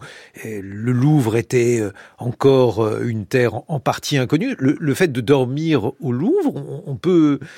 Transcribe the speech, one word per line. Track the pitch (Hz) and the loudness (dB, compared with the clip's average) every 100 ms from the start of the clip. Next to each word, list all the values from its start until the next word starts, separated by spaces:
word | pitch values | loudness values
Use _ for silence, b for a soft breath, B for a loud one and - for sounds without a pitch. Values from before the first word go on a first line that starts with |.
| B B B - 110 | B B B -16 -12
euh, | 104 | -10
le | 95 101 117 | -10 -6 -2
Louvre | 123 139 151 110 113 | 2 4 4 2 0
était, | 110 123 120 120 | 0 2 2 0
euh, | 101 - B B | -2 -8 B B
encore, | 120 - 135 135 123 101 | -8 0 4 4 4 2
euh, | 110 110 | -2 -2
une | 120 110 101 | -4 -4 -2
terre | 131 120 113 | 0 0 -2
en, | - | -8
en | 147 | -6
partie | - - - 147 | -4 -4 -2 -2
inconnue. | 123 151 254 247 | 0 0 -2 -2
Le, | 131 - | 0 0
le | 151 | -2
fait | 135 180 | 0 0
de | 123 | 0
dormir | 110 143 123 139 165 143 107 - | 2 2 2 -2 0 0 0 -4
au | 151 | -4
Louvre, | 123 190 403 294 143 | -2 0 0 0 -4
on, | 147 139 - | -10 -12 -10
on | 135 | -4
peut | 170 175 151 139 139 | 2 4 4 2 -6